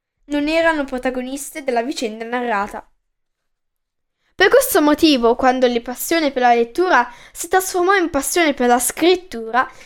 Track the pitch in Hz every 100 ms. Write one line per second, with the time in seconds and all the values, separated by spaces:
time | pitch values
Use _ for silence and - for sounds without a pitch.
0 | _ _ - 285 294 330 330 311 277 254
1 | 262 254 254 277 - 320 269 233 240 311
2 | 226 220 233 247 240 202 208 - - _
3 | _ _ _ _ _ _ _ _ _ _
4 | _ _ _ - 381 523 - - 294 294
5 | 320 269 233 240 262 254 254 240 240 247
6 | - 330 294 269 247 240 233 - 370 269
7 | 233 - - - 339 370 370 370 359 392
8 | 330 277 - 349 320 262 247 240 - -
9 | 330 359 - 233 220 233 - -